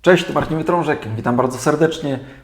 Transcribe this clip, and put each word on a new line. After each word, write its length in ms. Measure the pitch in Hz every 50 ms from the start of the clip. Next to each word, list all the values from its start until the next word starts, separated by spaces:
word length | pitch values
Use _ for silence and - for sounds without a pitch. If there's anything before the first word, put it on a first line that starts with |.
| - 175
Cześć, 160 | 185 175 175
tu 80 | - 139
Marcin 260 | 151 143 - 160 160
Wytrążek. 500 | 156 160 175 175 160 151 147 - - 107 107
Witam 200 | 110 110 123 120
bardzo 220 | 120 151 - 139 127
serdecznie. 600 | - 156 151 151 160 160 160 - - 143 135 123 - - - -